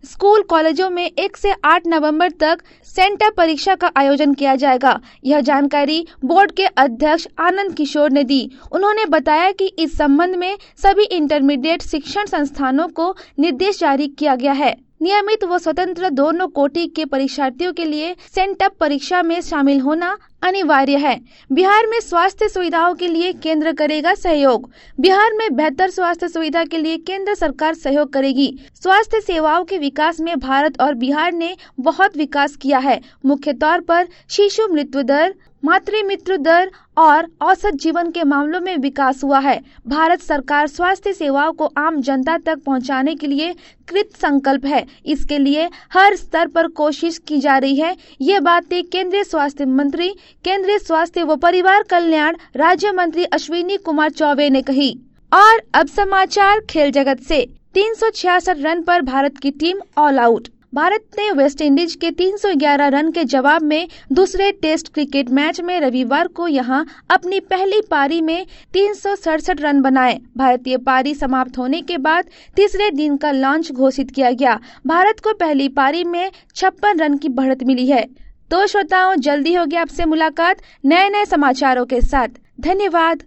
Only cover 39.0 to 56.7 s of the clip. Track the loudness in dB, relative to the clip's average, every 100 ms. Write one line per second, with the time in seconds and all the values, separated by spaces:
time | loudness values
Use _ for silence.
39 | -2 0 0 2 2 -2 -4 -20 -6 0
40 | 0 -2 -4 -6 -2 -2 -2 -2 -2 -2
41 | -4 -4 -2 0 -2 -2 -4 -2 -2 -2
42 | -2 -2 -2 -2 -2 -6 -2 -4 -2 -2
43 | -2 -4 -4 -4 -4 -8 -18 _ -6 -4
44 | -4 -4 0 0 0 -2 0 -2 -4 -14
45 | -8 -4 -2 0 0 0 -2 -8 -4 4
46 | 4 4 -4 -2 0 0 -2 0 -2 0
47 | -6 -6 -4 -2 2 2 2 0 -2 -6
48 | -14 -6 0 2 2 2 0 -6 -4 -6
49 | -2 -2 -2 -2 -4 -2 -2 0 0 -2
50 | -6 -6 -18 _ -4 -2 0 -2 0 -2
51 | -2 -4 -2 0 2 2 4 2 2 0
52 | 2 2 0 -4 -10 0 2 2 0 0
53 | -2 -2 -2 -2 -2 -6 -4 -4 -2 -2
54 | -2 0 0 2 2 2 2 0 0 -4
55 | -18 _ _ 6 6 6 2 0 0 0
56 | 0 2 0 2 4 2 0